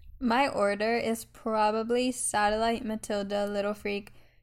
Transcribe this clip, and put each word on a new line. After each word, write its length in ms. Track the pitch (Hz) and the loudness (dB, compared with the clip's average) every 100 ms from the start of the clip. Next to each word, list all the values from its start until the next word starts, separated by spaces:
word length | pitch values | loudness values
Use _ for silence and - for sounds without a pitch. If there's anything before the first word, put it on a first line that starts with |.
| - - | -20 -4
My 280 | 254 233 277 | 0 4 2
order 500 | - 202 202 220 233 | 4 2 2 0 0
is 280 | 220 226 - | 0 -2 -6
probably 840 | - 233 220 214 220 226 240 254 | -10 -2 2 2 2 0 0 0
Satellite, 720 | 254 - 214 208 214 226 226 | -2 -2 2 2 2 0 0
Matilda, 600 | 214 220 - 208 202 202 202 | -2 -6 -4 -4 -2 -2 -2
Little 300 | 208 202 208 | -2 -2 -4
Freak, 380 | 202 202 196 - - _ | -4 -4 -6 -16 -20 _